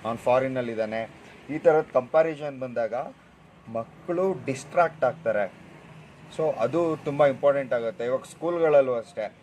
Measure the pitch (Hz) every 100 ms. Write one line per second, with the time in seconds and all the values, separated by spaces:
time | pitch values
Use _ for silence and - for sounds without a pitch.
0 | 113 117 - 127 131 131 120 110 110 110
1 | 113 - - - - 151 165 156 156 131
2 | 123 160 160 147 147 131 127 120 113 120
3 | 156 - - - - - - 113 113 -
4 | - 175 190 165 139 131 - 175 165 -
5 | 127 - 113 104 95 - - - - -
6 | - - - - 156 123 117 160 165 156
7 | 151 143 147 123 143 139 127 123 117 101
8 | 120 127 - - 165 175 160 143 131 120
9 | 110 - 104 -